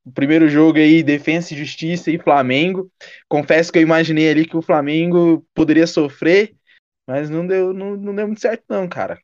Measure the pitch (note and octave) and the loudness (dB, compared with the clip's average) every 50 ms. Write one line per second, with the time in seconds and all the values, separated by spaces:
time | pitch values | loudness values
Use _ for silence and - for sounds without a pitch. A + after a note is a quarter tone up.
0 | _ - - - C#3 C#3 D#3+ D#3+ D#3+ D3+ D3 D3 D#3+ E3 D#3 D#3 D#3 D3+ D#3+ D#3+ | _ -14 -6 -4 0 2 4 4 4 4 4 4 4 4 4 4 4 6 6 4
1 | D3 C#3 C#3+ C#3+ - D3+ D#3+ E3+ E3+ - D#3 C#3 D3 C3 - - D#3+ D#3+ F3 F3 | 4 2 -2 -2 -2 -2 -4 -4 -4 -8 -10 -12 -12 -12 -10 -8 -6 -6 -6 -4
2 | - E3+ D#3 E3+ - D#3+ C#3+ C#3+ C3 B2+ B2+ C#3 D#3+ F#3 F#3+ F#3 F#3 - _ _ | -4 -4 -6 -2 0 2 2 2 2 2 0 0 0 0 -2 -6 -10 -12 _ _
3 | - - - - _ _ D#3+ D3 D3 - D#3+ D#3+ E3+ E3+ - F3 D#3+ D#3+ E3 D#3+ | -20 -20 -20 -20 _ _ -4 -2 0 2 2 2 2 2 2 2 2 4 2 2
4 | E3 D#3 D#3 D#3 D#3 D#3 D3+ D3+ D#3+ - - E3 E3 - F3 D3+ C#3+ C#3+ D3+ D#3+ | 0 0 0 0 0 2 2 0 0 -2 -4 -6 -2 -2 -2 -2 0 -2 -2 -2
5 | E3 F3 F3+ F3 E3+ E3 E3 D3+ - _ _ - D#3+ D#3 D3+ D#3+ E3 E3 - E3+ | -2 0 0 2 2 2 2 0 -2 _ _ -2 0 2 2 2 2 2 0 -2
6 | D3+ C#3 C3 - - D#3+ F3 G3 G#3+ G#3 _ _ _ _ _ _ _ _ _ _ | -2 -2 -4 -4 0 2 2 2 2 -2 _ _ _ _ _ _ _ _ _ _
7 | _ - B2+ C#3+ D3+ D3+ D#3 E3 F3 F3+ F#3+ F#3+ F#3 F#3 F#3+ F#3+ F#3+ G3+ G3+ G3+ | _ -8 -8 -6 -6 -6 -6 -6 -4 -4 -2 -2 -2 -2 -4 -6 -10 -10 -10 -10
8 | G3+ G3+ G3+ G3+ G#3+ G#3 A3 - - - A3+ A3+ _ - A3 G3 F#3 F3 - - | -10 -8 -8 -6 -6 -6 -6 -4 -4 -4 -4 -6 _ -8 -6 -6 -6 -6 -8 -8
9 | G2 F#2 F2 - | -8 -8 -10 -12